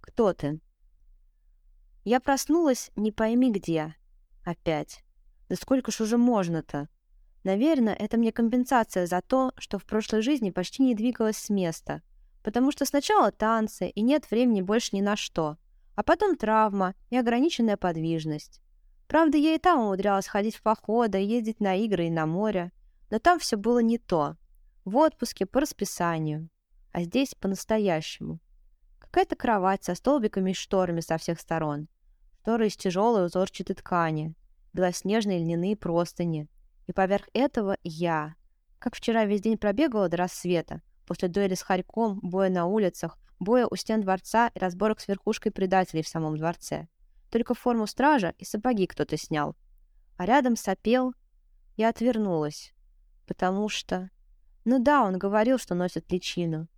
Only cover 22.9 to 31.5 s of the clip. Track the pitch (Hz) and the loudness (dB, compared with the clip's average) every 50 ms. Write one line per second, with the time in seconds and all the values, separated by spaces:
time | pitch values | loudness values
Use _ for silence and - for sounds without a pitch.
22.9 | _ _ - _ 208 226 _ 339 359 330 - - - 208 196 226 240 240 233 226 | _ _ -10 _ -4 2 _ 4 4 4 2 -4 -4 -2 0 2 2 4 4 2
23.9 | 233 233 _ _ 190 165 147 143 160 _ - _ - - - - _ _ _ 185 | 2 0 _ _ 0 0 0 0 -4 _ -20 _ -20 -20 -20 -20 _ _ _ -2
24.9 | 196 254 320 311 - _ - - - - 196 190 - 254 285 - - - 202 - | 2 4 4 4 2 _ -8 -8 -4 -6 -6 -2 0 0 0 0 -4 -8 -8 -8
25.9 | - - 175 170 170 160 156 156 151 151 165 165 _ _ _ _ _ _ - _ | -4 -2 -2 -2 0 -2 -2 -4 -4 -6 -8 -12 _ _ _ _ _ _ -20 _
26.9 | _ 175 175 170 - 247 277 262 - _ - 196 190 185 - - 220 220 208 196 | _ -6 -6 -2 0 0 -2 -2 -4 _ -4 -4 -4 -4 -2 -2 0 0 2 0
27.9 | 170 156 160 - - - - - 160 165 _ _ - _ _ _ _ _ _ _ | 0 0 -4 -8 -12 -10 -10 -10 -10 -12 _ _ -20 _ _ _ _ _ _ _
28.9 | _ _ - - - 349 381 - - - - 262 226 202 180 185 196 196 - - | _ _ -20 -2 0 0 0 0 -2 -4 0 0 0 2 2 0 0 0 -2 -6
29.9 | 175 175 _ 247 285 294 214 214 - 196 190 185 190 - - - - 190 185 175 | -6 -4 _ 0 2 2 2 0 -2 0 -2 -2 -2 -4 -6 -2 0 0 0 0
30.9 | 170 170 156 - 165 165 - - 170 165 - _ | -2 -4 -2 -4 -4 -4 -2 -6 -8 -8 -6 _